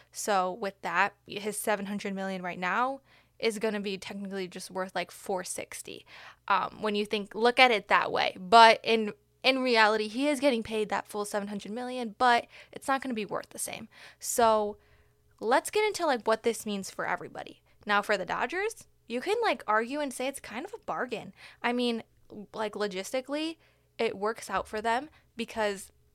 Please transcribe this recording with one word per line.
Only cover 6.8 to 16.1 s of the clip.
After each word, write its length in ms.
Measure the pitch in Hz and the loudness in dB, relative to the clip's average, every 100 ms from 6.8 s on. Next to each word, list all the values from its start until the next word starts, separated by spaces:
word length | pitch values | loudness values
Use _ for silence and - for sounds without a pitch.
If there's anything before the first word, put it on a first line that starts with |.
when 140 | 214 208 | -2 -2
you 100 | 208 | -2
think, 300 | 214 196 - | -4 -4 2
look 240 | 233 247 | 2 8
at 120 | 254 | 6
it 160 | 214 - | 6 4
that 240 | 185 - | 2 2
way. 260 | - - - | 2 0 -2
But 400 | 185 233 226 - | 6 10 12 10
in, 300 | - 226 214 - _ _ | 4 0 0 -6 _ _
in 160 | 254 262 | 2 2
reality, 480 | 254 226 214 220 214 | 4 6 6 4 -2
he 200 | 220 285 | 0 0
is 120 | 294 | 2
getting 240 | 285 240 | 2 2
paid 260 | 214 220 208 | -2 -4 -2
that 180 | 202 - | -4 -4
full 180 | 208 208 | -6 -4
seven 240 | 214 202 | -4 -4
hundred 220 | 202 196 | -8 -10
million, 440 | 220 247 254 233 202 | -10 -8 -6 -8 2
but 300 | 254 240 - - - | 4 4 2 -14 -20
it's 160 | - - | -12 -4
not 140 | 269 | -2
gonna 120 | 262 | -2
be 120 | 226 202 | -6 -4
worth 240 | - - | -6 -8
the 100 | 220 | -10
same. 300 | - - 226 - - - | -8 -8 -14 -20 -20 -14
So 580 | - - 226 220 208 208 _ _ _ _ _ _ | -4 4 6 6 2 -6 _ _ _ _ _ _
let's 300 | 208 277 330 | 2 2 2
get 160 | 427 427 | 0 0
into, 200 | 392 | 0
like, 200 | 330 | 0